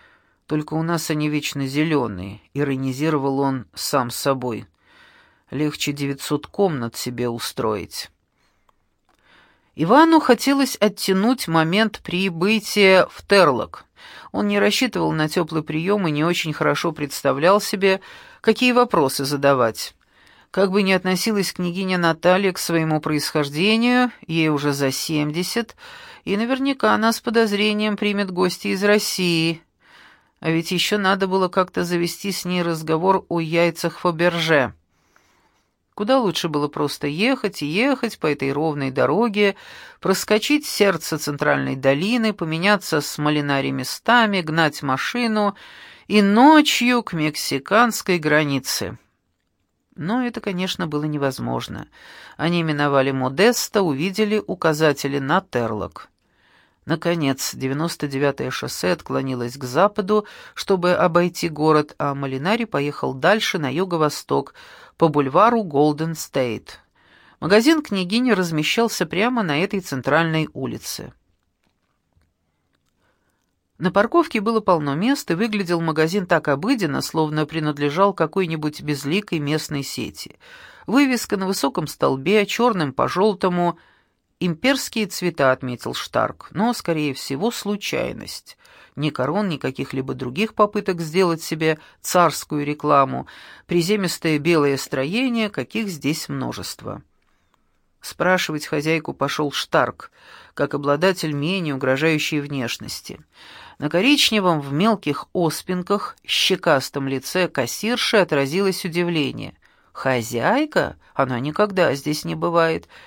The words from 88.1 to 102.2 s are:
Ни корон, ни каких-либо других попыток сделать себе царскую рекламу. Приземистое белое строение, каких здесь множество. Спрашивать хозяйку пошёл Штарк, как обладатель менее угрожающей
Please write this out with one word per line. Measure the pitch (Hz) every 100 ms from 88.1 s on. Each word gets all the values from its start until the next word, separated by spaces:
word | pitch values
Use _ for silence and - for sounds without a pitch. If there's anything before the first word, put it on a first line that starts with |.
| - - - - - _ - - -
Ни | 147
корон, | 151 131 185 202
ни | 147
каких-либо | 135 131 139 135 135
других | 131 123 135 220
попыток | - 208 208 196 175
сделать | 160 175 180 160
себе | - 160 160 156 - _
царскую | - 180 165 - - 151
рекламу. | 143 147 147 143 135 127 - - - - -
Приземистое | 175 165 214 180 - 165 151
белое | 147 165 143 135
строение, | - 139 139 220 262 233 208
каких | - 131 220 208
здесь | 156 131 160 -
множество. | 139 120 113 - - 107 104 - _ _ _ _ _ _ _ _ _
Спрашивать | - - 175 185 - 156 -
хозяйку | 151 151 160 156
пошёл | 143 143 - 147
Штарк, | - - 160 120 - - _ - - -
как | - 143
обладатель | 147 143 147 185 180 160
менее | 143 151 190 156
угрожающей | 135 131 131 160 151